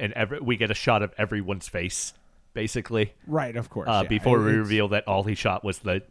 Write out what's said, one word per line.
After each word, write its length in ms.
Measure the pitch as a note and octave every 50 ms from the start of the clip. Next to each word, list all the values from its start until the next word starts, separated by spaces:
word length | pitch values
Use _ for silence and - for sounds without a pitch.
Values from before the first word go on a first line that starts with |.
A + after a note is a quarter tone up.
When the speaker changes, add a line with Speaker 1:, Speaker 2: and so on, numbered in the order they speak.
Speaker 1:
and 100 | - G#2 -
every, 260 | A#2+ A2 G2 C#3+ -
we 160 | C#3 A#2 B2
get 140 | - A#2 G#2
a 40 | G#2+
shot 280 | - - - A#2 G#2 G#2
of 100 | F#2+ - -
everyone's 500 | G#2+ G2 A2 G2+ F#2+ F2+ G2+ F#2 - -
face, 460 | - F2+ F2 F#2+ - - - - - _ _ - _ _ _ _ -
basically. 580 | A#2 A2 G#2 - B2 G#2+ - A#2 A2 G#2+ G#2+ - _ -
Speaker 2:
Right, 280 | - D3+ D#3+ C#3 B2 A2+
of 120 | A#2+ A2+ -
course, 220 | - A2 D#2+ -
Speaker 1:
Uh, 100 | A2 G2+ F#2+
Speaker 2:
yeah. 40 | -
Speaker 1:
before 300 | G#2+ G#2 - B2+ A#2+ A#2
Speaker 2:
It, 60 | G#2+
Speaker 1:
we 60 | A2 A2
Speaker 2:
it's 40 |
Speaker 1:
reveal 320 | A2 G#2+ G2+ A2 G#2+ G#2 G2
that 180 | G#2 G#2 -
all 180 | - G2 F#2+ G2+
he 100 | G#2+ G#2
shot 280 | - - A2 F#2 F2+ -
was 180 | G2+ F#2+ -
the, 220 | - G2 F2+ G2 - -